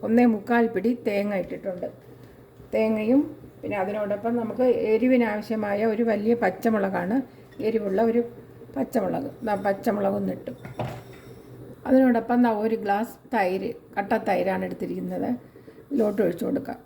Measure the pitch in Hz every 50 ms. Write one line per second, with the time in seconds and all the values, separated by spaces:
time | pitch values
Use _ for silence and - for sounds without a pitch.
0 | - 208 220 233 247 240 226 208 196 - 240 233 233 226 226 220 196 226 247 240
1 | - 233 202 202 202 208 208 190 175 - 190 - - 196 180 180 180 - - -
2 | - - - - - - - - - - - - - - - 220 220 220 220 214
3 | 214 220 247 277 302 311 - - - - - - - 190 202 202 185 196 208 214
4 | 208 196 208 196 - 226 233 240 226 214 - - 247 254 233 - - 214 220 220
5 | 226 254 262 254 240 220 208 208 214 - 226 220 208 208 202 202 220 226 220 208
6 | 240 226 214 208 202 220 240 233 233 185 - - - 233 220 214 196 196 190 180
7 | 175 180 220 277 254 - - - - - - - - 214 226 220 208 196 190 196
8 | 226 226 226 240 233 - - - - - - - - - - 269 269 - - 247
9 | 196 180 170 170 - - - - - 220 208 196 196 202 196 196 - 240 202 208
10 | 202 196 196 202 202 190 180 - - - 123 - - - - - 120 - - -
11 | - - - - - - - - - - - - - - - - - 254 262 262
12 | 262 254 240 226 226 - 247 240 247 233 220 208 214 226 226 214 202 208 202 202
13 | 226 233 - - - - - 226 196 180 185 190 190 180 - - - - - -
14 | 196 196 240 220 202 - 190 180 180 185 190 185 190 180 185 - - - 175 185
15 | 180 180 185 180 185 214 247 247 - - - - - - - - - - 285 262
16 | 220 208 202 196 214 175 180 - 220 190 - - 269 - 247 - -